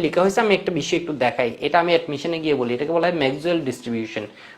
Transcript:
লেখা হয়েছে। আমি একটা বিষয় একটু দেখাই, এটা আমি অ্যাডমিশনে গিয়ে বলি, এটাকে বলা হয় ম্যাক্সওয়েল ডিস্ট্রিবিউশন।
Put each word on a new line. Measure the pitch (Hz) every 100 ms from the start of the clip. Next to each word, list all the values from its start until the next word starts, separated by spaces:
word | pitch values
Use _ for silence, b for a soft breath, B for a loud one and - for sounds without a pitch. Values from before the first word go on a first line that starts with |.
লেখা | 156 175
হয়েছে। | 190 214
আমি | 220 185
একটা | - 165
বিষয় | - 165
একটু | 160 135
দেখাই, | 123 123 120 117 147
এটা | 170
আমি | 170
অ্যাডমিশনে | 165 151 139 170 165
গিয়ে | 156 131
বলি, | 120 123
এটাকে | 151 165
বলা | 170
হয় | 170
ম্যাক্সওয়েল | 135 147 170 170 135
ডিস্ট্রিবিউশন। | 123 120 113 110 110 104 B B